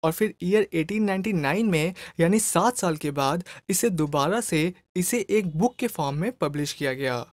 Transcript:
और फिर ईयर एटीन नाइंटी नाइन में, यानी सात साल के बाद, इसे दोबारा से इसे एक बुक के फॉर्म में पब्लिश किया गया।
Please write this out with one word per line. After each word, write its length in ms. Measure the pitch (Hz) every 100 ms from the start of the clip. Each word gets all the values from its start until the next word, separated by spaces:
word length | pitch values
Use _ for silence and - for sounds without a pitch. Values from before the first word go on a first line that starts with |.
और 100 | 160
फिर 220 | 165 220 -
ईयर 260 | 175 208 208
एटीन 300 | 165 160 208
नाइंटी 280 | 208 190 190
नाइन 340 | 190 139 175 226
में, 280 | 165 160 185 - -
यानी 180 | 170 214
सात 380 | - 170 214 240
साल 200 | 180 156
के 140 | 151
बाद, 340 | 143 135 165 - - -
इसे 220 | 190 233
दोबारा 500 | 175 151 147 139 214
से 320 | 226 160 165 180 _ 180
इसे 300 | 180 240 -
एक 260 | 214 185 156
बुक 200 | 190 -
के 100 | 240
फॉर्म 300 | - 139 143
में 160 | 196
पब्लिश 400 | 254 151 147 147
किया 200 | - 143
गया। 340 | 131 139 123 123